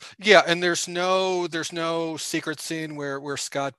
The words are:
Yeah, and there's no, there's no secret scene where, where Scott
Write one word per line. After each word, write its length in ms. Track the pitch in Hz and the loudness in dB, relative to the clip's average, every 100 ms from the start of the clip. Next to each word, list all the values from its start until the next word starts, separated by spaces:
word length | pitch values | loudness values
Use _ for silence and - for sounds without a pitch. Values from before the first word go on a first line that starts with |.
| - - | -20 -6
Yeah, 240 | 196 185 160 | 8 8 8
and 140 | 170 | 2
there's 260 | 180 170 - | 2 0 -2
no, 580 | 175 185 190 190 185 175 | -2 0 2 2 0 -2
there's 260 | 160 156 | -4 -6
no 440 | 170 165 165 165 156 | -4 -2 -2 -4 -6
secret 440 | - 165 156 151 | -4 -4 -4 -8
scene 360 | - 165 160 147 | -6 -6 -6 -6
where, 240 | 143 139 | -6 -6
where 160 | 143 139 | -6 -6
Scott 380 | - 139 139 | -4 -4 -4